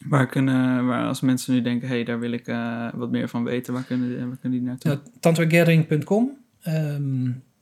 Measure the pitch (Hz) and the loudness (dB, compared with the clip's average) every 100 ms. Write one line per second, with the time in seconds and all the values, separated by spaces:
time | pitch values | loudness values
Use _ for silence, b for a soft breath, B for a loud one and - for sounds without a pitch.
0 | - 147 127 139 135 131 127 127 127 120 | 0 2 2 2 2 2 2 0 0 0
1 | 117 131 135 127 - 127 120 120 127 123 | -2 -2 0 0 2 0 2 -2 -2 -4
2 | 117 117 120 117 - 120 117 117 117 - | -2 -4 -4 -6 -6 -6 -4 -6 -6 -6
3 | 120 123 123 120 117 123 123 127 131 127 | -4 -2 -2 -4 -2 -2 -2 -6 -4 -2
4 | 123 123 123 127 127 127 123 127 160 139 | -2 -4 -6 -6 -4 -2 -2 -2 -2 -2
5 | - - 170 165 165 165 170 165 156 156 | -4 -2 2 2 4 4 6 6 4 0
6 | 139 202 254 - _ _ - 160 151 147 | 2 2 2 -2 _ _ -4 -2 -2 -2
7 | 139 131 127 123 - _ | -2 -2 -2 -4 -10 _